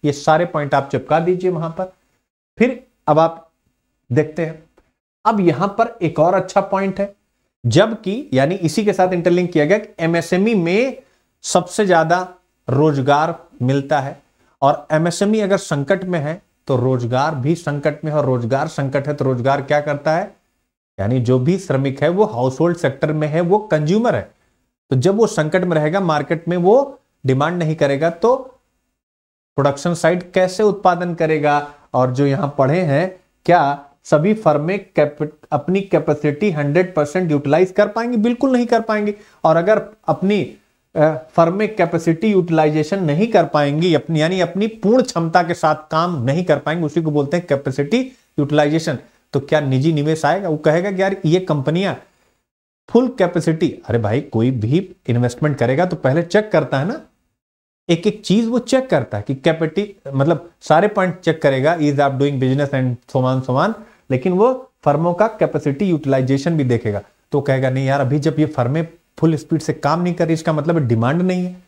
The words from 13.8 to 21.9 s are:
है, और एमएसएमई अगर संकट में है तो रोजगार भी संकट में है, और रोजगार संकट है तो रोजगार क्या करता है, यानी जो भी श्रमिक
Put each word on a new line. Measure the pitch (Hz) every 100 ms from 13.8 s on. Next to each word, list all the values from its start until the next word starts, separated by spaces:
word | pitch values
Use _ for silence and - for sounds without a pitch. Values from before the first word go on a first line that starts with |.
| 139 151
है, | 135 - _ _ _ _
और | 139 151 -
एमएसएमई | 202 170 165 202 214
अगर | 202 196
संकट | - 147 139 190
में | 185 175
है | 143 175 _ _ -
तो | 131
रोजगार | 123 131 117 127 147
भी | 156 123
संकट | 170 - 143 143 147
में | 156
है, | 151
और |
रोजगार | 135 127 117 135 156
संकट | - 139 139 135
है |
तो | 143
रोजगार | 131 127 120 139
क्या | 135 147
करता | 147 139 156 160
है, | 196 _ _ _ _ _ _ -
यानी | 98 127
जो | 117 127
भी | 127 185
श्रमिक | 185 135 139